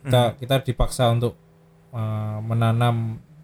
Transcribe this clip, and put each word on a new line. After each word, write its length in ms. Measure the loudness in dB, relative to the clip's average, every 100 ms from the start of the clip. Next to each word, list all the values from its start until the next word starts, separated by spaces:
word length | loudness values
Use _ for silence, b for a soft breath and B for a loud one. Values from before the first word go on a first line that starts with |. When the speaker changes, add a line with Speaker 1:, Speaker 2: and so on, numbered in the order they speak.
Speaker 1:
Kita, 200 | 0 2 2
Speaker 2:
Hmm. 100 | 0
Speaker 1:
kita 200 | -2 -2
dipaksa 400 | 0 0 0 2 2
untuk, 280 | 2 0 -4 _ _ _ _ _
eh, 480 | -8 -6 -4 -6 -6
menanam 840 | -2 0 2 2 2 0 -2 -6 -14 -20